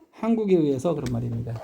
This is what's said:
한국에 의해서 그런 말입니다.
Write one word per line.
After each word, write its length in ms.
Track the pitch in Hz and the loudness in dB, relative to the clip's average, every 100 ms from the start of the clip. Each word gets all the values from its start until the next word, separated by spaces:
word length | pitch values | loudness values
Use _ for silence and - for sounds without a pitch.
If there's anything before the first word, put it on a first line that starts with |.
| _ | _
한국에 460 | - 226 226 208 180 | -6 0 0 4 4
의해서 380 | 147 135 175 151 | 4 2 0 -2
그런 180 | 127 | -2
말입니다. 400 | 117 120 117 120 117 | -4 -4 -6 -6 -8